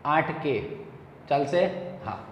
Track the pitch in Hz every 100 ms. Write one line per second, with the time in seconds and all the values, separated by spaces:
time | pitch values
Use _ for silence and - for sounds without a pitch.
0 | 147 156 156 160 151 113 - - - -
1 | - - - 143 - 175 185 - - -
2 | - 92 -